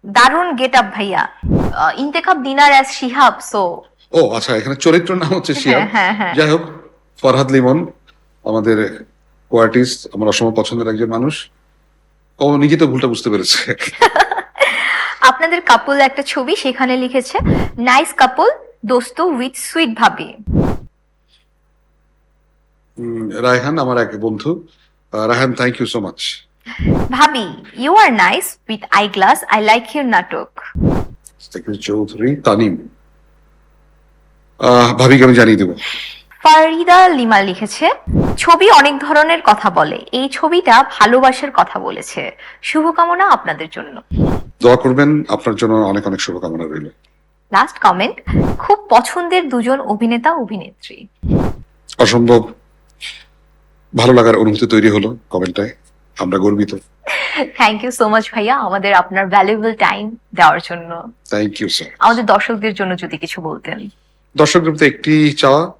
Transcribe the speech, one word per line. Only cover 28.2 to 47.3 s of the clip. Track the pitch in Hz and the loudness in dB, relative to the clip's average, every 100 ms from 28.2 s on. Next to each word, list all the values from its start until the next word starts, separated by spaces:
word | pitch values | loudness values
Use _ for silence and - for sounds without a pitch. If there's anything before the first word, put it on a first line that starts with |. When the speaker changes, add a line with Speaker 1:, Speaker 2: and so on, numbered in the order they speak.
| 180 247 - - - | 0 0 -6 -14 -10
Speaker 1:
with | 220 - 196 | -10 -2 -2
eyeglass, | 208 196 190 277 - 214 | -2 0 2 2 0 0
I | |
like | 214 233 240 | 2 0 0
your | 294 | -6
নাটক।" | 262 190 180 160 - - - - - - - - - _ - - - 101 | 0 0 -2 -10 -10 -18 -14 -4 -2 0 -4 -12 -20 _ -18 -14 -12 -10
Speaker 2:
চৌধুরী, | - 107 101 - 120 143 | -4 -4 -4 -2 -2 0
তানিম। | - 107 107 82 - _ _ _ _ _ _ _ _ _ _ _ _ _ _ _ _ _ | 0 2 0 -2 -10 _ _ _ _ _ _ _ _ _ _ _ _ _ _ _ _ _
আহ, | 127 123 120 | 4 6 4
ভাবিকে | 107 117 131 | 4 4 8
আমি | 127 | 8
জানিয়ে | 123 113 104 | 8 6 4
দেবো। | 92 87 - - - - _ _ | 2 -4 -10 -12 -14 -18 _ _
Speaker 1:
ফারিদা | 320 311 320 320 349 359 370 | 6 6 6 2 4 6 6
লিমা | 294 233 208 | 4 2 2
লিখেছে, | 196 180 208 - 330 554 - - - - | 0 -4 -8 -2 0 0 -2 -2 -2 -2
"ছবি | - 320 392 | 2 6 8
অনেক | 285 277 277 | 6 4 0
ধরনের | 294 302 311 330 | 0 2 2 2
কথা | 269 214 202 | 2 2 0
বলে, | 170 151 - - | 0 -2 -4 -8
এই | 247 269 | -6 -6
ছবিটা | - 311 349 349 233 269 | -4 0 0 4 4 4
ভালোবাসার | - 214 247 262 262 285 | 2 2 4 4 2 -4
কথা | - 185 - | -2 -2 -4
বলেছে, | - - - - 127 - - - | -8 -10 -12 -10 -10 -14 -20 -14
শুভকামনা | - 311 311 330 339 349 392 | -4 -2 0 0 0 0 2
আপনাদের | 254 165 151 160 | 0 -2 -8 -10
জন্য।" | - 147 139 _ - - - - _ | -12 -16 -18 _ -2 -2 -2 -8 _
Speaker 2:
দোয়া | 123 123 | 4 4
করবেন, | 131 127 143 151 - | 4 2 2 2 -2
আপনার | 107 - 107 | -4 -4 -2
জন্য | 113 | 0
অনেক | 110 101 101 104 | 2 0 -2 -4
অনেক | 95 | -6
শুভকামনা | - 87 87 82 | -6 -8 -8 -8
রইল। | 82 76 76 _ _ _ _ | -8 -10 -12 _ _ _ _